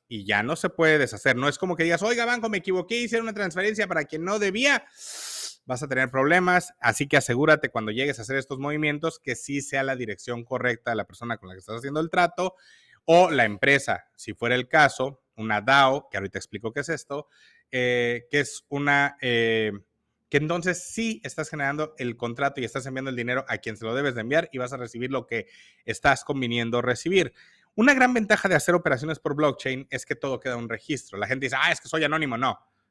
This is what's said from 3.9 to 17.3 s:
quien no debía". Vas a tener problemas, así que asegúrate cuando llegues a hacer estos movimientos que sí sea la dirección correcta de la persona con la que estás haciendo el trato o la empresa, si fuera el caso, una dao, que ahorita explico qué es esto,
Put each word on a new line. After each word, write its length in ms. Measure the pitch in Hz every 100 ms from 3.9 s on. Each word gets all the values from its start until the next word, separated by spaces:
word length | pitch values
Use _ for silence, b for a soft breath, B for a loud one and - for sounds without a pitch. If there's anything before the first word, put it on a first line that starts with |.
| 165
quien 200 | 143 156
no 140 | 175 208
debía". 480 | 202 196 269 262 B B B B B B B B -
Vas 160 | 127
a 60 | 147
tener 220 | 131 131
problemas, 640 | 131 139 175 180 180 - -
así 260 | 120 110 139
que 100 | 143
asegúrate 520 | - 123 156 156 131
cuando 240 | 117 107
llegues 260 | 110 139 127
a 40 |
hacer 140 | 110 135
estos 220 | 131 131
movimientos 600 | 143 151 151 147 160 -
que 160 | -
sí 260 | 120 - 139
sea 220 | 135 139
la 140 | 135 131
dirección 480 | 117 98 - 120
correcta 460 | 117 127 123 117 -
de 60 | 113
la 100 | 98
persona 300 | 92 117 113
con 120 | 92
la 60 |
que 60 | 92
estás 160 | 95 113
haciendo 240 | 139 147
el 100 | 165
trato 460 | 180 175 - 185 b b b b b
o 260 | - 170 180
la 140 | 147
empresa, 640 | 113 101 135 139 - 95 - -
si 180 | -
fuera 200 | 98 117 127
el 120 | 127
caso, 540 | 156 143 - 127 - _ -
una 240 | 110 104
dao, 480 | 104 139 135 139 -
que 60 | 101
ahorita 220 | 98 95
explico 340 | - 104 113
qué 80 | 117
es 80 | 143
esto, 400 | 156 - 143 -